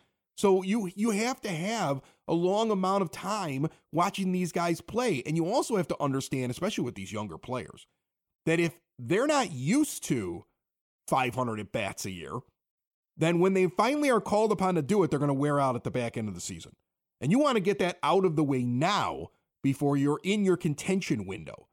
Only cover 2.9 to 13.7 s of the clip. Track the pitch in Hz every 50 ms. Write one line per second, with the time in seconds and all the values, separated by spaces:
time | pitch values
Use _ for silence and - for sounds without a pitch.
2.9 | 196 202 190 156 - - - 190 214 214 185 156 135 131 147 160 - _ _ _
3.9 | - 160 175 196 - - 190 185 180 180 180 160 - 180 170 175 165 - - -
4.9 | 214 226 254 240 175 120 - - 156 165 160 175 226 294 320 - 247 190 165 -
5.9 | - - 143 143 131 135 - - - 131 127 123 127 - 175 170 - - 143 120
6.9 | - 98 95 92 104 104 107 101 80 - - - 123 123 85 - - - - _
7.9 | _ _ _ _ _ _ _ _ _ _ _ 160 165 170 170 160 - - _ _
8.9 | _ - 123 117 165 208 262 302 302 277 240 - 156 123 127 151 226 294 302 -
9.9 | - - - - 156 120 98 87 85 87 - _ _ _ _ _ _ _ _ _
10.9 | _ _ _ - 156 135 127 127 - 131 127 117 110 104 104 - - 123 113 113
11.9 | 107 - - 104 92 87 76 67 82 127 - _ _ _ _ _ _ _ _ _
12.9 | _ _ _ _ _ - 156 170 170 170 180 190 190 190 185 170